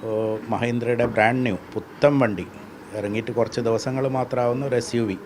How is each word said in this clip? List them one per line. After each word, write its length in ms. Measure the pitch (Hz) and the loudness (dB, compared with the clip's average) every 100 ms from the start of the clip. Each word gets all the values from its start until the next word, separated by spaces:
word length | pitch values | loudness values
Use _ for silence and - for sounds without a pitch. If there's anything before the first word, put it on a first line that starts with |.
ഏഹ്, 340 | 113 107 110 107 113 | -2 -2 0 -2 -4
മഹീന്ദ്രയുടെ 580 | 110 117 120 117 120 120 | -2 0 0 0 2 2
ബ്രാൻഡ് 360 | 110 110 127 | 4 4 4
ന്യൂ 120 | 127 92 - | 0 -2 -4
പുത്തൻ 460 | 113 - - 143 143 | -10 -10 4 4 6
വണ്ടി 260 | 123 98 90 - - - - | 4 2 -6 -10 -18 -18 -10
ഇറങ്ങിയിട്ട് 380 | 110 101 107 113 | -6 -2 -2 -2
കുറച്ച് 280 | 117 110 - | 0 0 0
ദിവസങ്ങൾ 440 | 113 113 - 131 135 | 0 0 0 -2 0
മാത്രമാവുന്ന 560 | 131 123 123 120 123 139 | 0 -2 0 2 0 0
ഒരു 100 | 123 | 0
എസ് 180 | 117 | 0
യു 80 | 120 | 0
വി 140 | 113 95 | 0 -2